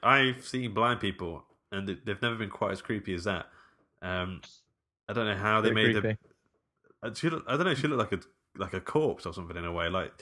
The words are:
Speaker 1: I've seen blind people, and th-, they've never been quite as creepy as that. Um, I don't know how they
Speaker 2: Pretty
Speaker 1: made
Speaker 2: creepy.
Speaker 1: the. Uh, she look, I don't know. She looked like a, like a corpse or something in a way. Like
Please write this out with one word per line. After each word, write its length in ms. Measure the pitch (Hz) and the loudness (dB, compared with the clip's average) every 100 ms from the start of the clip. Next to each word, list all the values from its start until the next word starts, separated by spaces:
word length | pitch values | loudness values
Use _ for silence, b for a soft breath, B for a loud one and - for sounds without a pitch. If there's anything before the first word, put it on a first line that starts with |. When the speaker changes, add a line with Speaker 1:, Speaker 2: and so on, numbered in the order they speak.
Speaker 1:
I've 420 | 120 135 131 127 | 4 6 4 0
seen 300 | - 127 123 | -6 -6 -2
blind 260 | 104 120 120 | 2 2 2
people, 460 | 101 - 87 78 - _ - | -2 -2 -6 -8 -14 _ -8
and 140 | 98 98 | -6 -4
th-, 140 | 95 113 | -6 -6
they've 140 | 98 | -2
never 140 | 120 113 | -2 -2
been 120 | 101 | -6
quite 220 | - 101 | -2 -2
as 100 | 95 | -2
creepy 320 | - 107 98 | -4 -4 -4
as 120 | 90 98 | -4 -2
that. 200 | 90 - b b b b _ | -4 -6 b b b b _
Um, 400 | 90 92 92 90 - - _ _ _ _ - | -6 -4 -4 -6 -14 -20 _ _ _ _ -6
I 60 | |
don't 140 | 110 107 | -2 0
know 80 | 95 | 0
how 240 | 107 110 | 2 4
they 100 | 110 | 4
Speaker 2:
Pretty 200 | 110 110 | 6 6
Speaker 1:
made 80 | 107 | 4
Speaker 2:
creepy. 160 | 107 107 _ _ _ _ _ _ _ - | 2 -2 _ _ _ _ _ _ _ -10
Speaker 1:
the. 40 | 113 | -8
Uh, 60 | |
she 160 | 110 165 | -2 -2
look, 140 | 165 - | -2 -2
I 80 | 139 | 2
don't 120 | 180 | 2
know. 80 | 139 | 2
She 120 | 151 | 2
looked 240 | 131 104 | 2 2
like 80 | 92 | 0
a, 60 | - _ _ - | -6 _ _ -8
like 140 | 92 | -4
a 80 | 95 | -4
corpse 460 | - 151 147 - 90 | 0 2 2 0 -6
or 60 | 87 | -8
something 200 | 87 87 | -10 -6
in 80 | 85 | -4
a 60 | |
way. 180 | 85 85 | -2 0
Like 220 | 92 82 - | 0 -2 -10